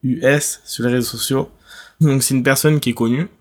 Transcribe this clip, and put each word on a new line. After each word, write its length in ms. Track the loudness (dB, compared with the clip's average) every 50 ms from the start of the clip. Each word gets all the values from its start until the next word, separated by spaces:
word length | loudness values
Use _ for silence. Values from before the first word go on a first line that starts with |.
| -2
U 160 | -2 -4 0
S, 400 | 2 2 2 2 0 -4 -8 -10 _
sur 200 | -14 -8 -4 -2
les 80 | 0 0
réseaux 240 | 0 -2 -2 -6 -8
sociaux. 320 | -4 -2 -2 -2 -2 -4 _ _ _ -20 -20 -20 -20 -20 _ _
Donc 200 | 2 2 2 2
c'est 120 | 0 0 0
une 80 | 0 2
personne 360 | 2 0 2 2 2 2 2
qui 120 | 0 -2
est 20 | -2
connue 340 | 0 0 0 0 -2 -4 -6 _ _